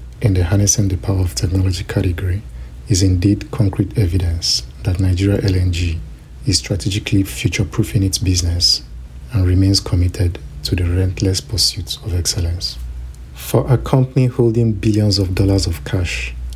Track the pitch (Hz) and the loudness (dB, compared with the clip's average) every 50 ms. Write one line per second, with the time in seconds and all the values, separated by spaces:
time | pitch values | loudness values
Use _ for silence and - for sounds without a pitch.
0 | - - - - - 101 92 92 87 85 101 98 101 98 - - 101 92 90 87 | -14 -16 -4 0 2 2 4 2 2 4 4 4 4 4 2 2 2 0 0 -2
1 | - - 98 95 92 87 - - - 87 95 95 95 95 90 - - - - - | -2 0 0 0 0 0 -2 -2 -2 0 2 2 2 2 0 -2 -4 -4 -2 0
2 | 87 90 85 92 95 90 92 104 - - - - - - - - - - 101 90 | 0 0 -2 -2 -2 -2 -2 -2 -4 -8 -12 -14 -14 -14 -14 -8 -2 0 2 4
3 | 98 92 92 90 87 98 104 - - - - - 104 95 - - - - - 117 | 4 4 4 4 4 4 2 2 -2 -4 -2 0 0 2 2 0 -2 0 0 0
4 | 98 85 90 87 87 85 82 82 - - - - - - - - - 95 87 - | 2 2 2 2 0 0 0 0 0 -2 -2 -2 -4 -8 -12 -6 -4 -2 0 2
5 | 92 92 87 90 101 101 101 - 107 98 92 90 90 90 85 85 87 82 80 80 | 2 2 2 2 2 2 2 2 2 2 2 2 2 2 0 0 0 -2 -2 -4
6 | - - - - - - - - - - 92 - - - 104 90 - 104 92 101 | -8 -12 -16 -18 -20 -20 -18 -6 -2 0 0 0 0 -2 -4 -2 -2 -2 -4 -4
7 | - - 107 98 95 - - - - 87 - - 95 - - - - - - 95 | -2 0 2 2 2 0 -2 -4 -2 -2 0 0 -2 0 0 -2 0 0 0 0
8 | 98 95 - - - 92 92 85 85 87 85 82 - - - - - - - - | 2 0 0 0 0 2 2 2 2 0 2 2 2 2 2 0 -4 -10 -16 -16
9 | - - - - - - - 95 92 90 90 95 95 98 98 - - - - 87 | -16 -16 -16 -16 -8 -2 0 2 4 4 4 4 4 4 4 2 0 0 2 2
10 | 90 87 - - 90 87 - - - - - - - - - 92 90 87 87 92 | 2 2 0 0 -2 -2 -2 -6 -10 -14 -12 -10 -4 -2 -2 0 0 0 2 2
11 | 92 92 - - 101 95 95 - - - 107 92 - - - 95 90 - - - | 0 0 0 0 0 0 0 -2 -4 -4 -2 0 0 0 -2 -4 -8 -8 -10 -8
12 | - - 87 87 82 - - 92 87 82 87 90 - - - - - - - - | -6 -4 -2 -2 -2 -2 -2 0 -2 -2 -2 -4 -6 -8 -8 -10 -10 -10 -10 -10
13 | - - - - - - - - - - - 127 - - 123 - - - 139 131 | -12 -12 -14 -16 -16 -16 -16 -14 -4 -2 0 0 2 2 2 2 2 2 2 2
14 | 127 131 - 139 127 123 - - 117 113 110 120 113 110 104 95 - 110 104 107 | 2 2 2 2 2 2 2 2 2 4 4 4 2 2 2 2 0 2 2 4
15 | 104 104 95 101 95 90 92 98 98 98 95 92 92 87 85 - - - - 92 | 2 2 2 2 0 0 2 2 2 4 2 2 2 0 -2 -4 -4 -4 -2 -2
16 | 90 - - - - - - - - - - | -2 -2 -4 -6 -6 -6 -8 -8 -8 -8 -8